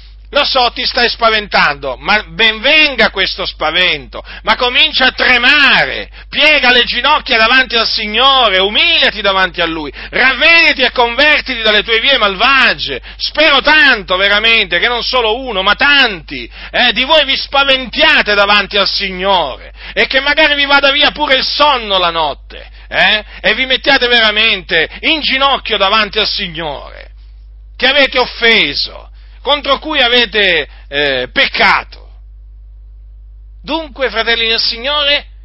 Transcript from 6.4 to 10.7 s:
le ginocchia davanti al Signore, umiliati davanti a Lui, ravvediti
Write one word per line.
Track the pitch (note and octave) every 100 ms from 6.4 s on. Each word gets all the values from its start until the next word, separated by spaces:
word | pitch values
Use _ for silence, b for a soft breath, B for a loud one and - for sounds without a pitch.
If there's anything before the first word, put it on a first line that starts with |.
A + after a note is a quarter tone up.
| D4 D4 B3
le | B3
ginocchia | A#3+ A#3 C4+ D4+ - A#3
davanti | A3 C4 B3+ A#3
al | G#3
Signore, | - G#3 G#3+ C4+ C4+ A3+ F#3
umiliati | G3 A#3+ E4+ D#4+ C4 G3+
davanti | G3+ F#3+ F#3 F3
a | E3
Lui, | E3 C#3+ B B
ravvediti | F3 B3+ B3 D#4 E4 D#4